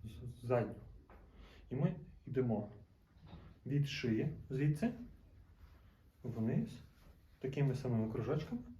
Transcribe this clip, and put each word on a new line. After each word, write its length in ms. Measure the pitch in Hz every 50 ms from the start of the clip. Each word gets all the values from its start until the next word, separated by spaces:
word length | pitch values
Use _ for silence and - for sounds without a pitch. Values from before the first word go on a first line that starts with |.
| -
з-, 420 | 113 - - - - - - -
задню. 280 | 117 123 120 110 - - - - - - - - - - - - - - - - - - - - -
І 40 | 127
ми 200 | 127 147 185 - - - - - - -
йдемо 420 | 127 120 131 127 120 110 104 104 - - - - _ - - - _ - - - - - - - - - - -
від 220 | 135 139 143 139 -
шиї 480 | - - - 117 110 113 143 151 - - - -
звідси 440 | 135 127 147 151 151 - 214 247 - - - - - - - - - - - - - - - - - - - - - - - - _ -
вниз 460 | - 120 110 113 110 110 - - 226 - - - - - - - - - - - - - - -
такими 360 | - 131 143 151 139 135 123
самими 380 | - - 127 117 110 110 110
кружочками 500 | - - 107 127 151 165 - - 240 240 - - - -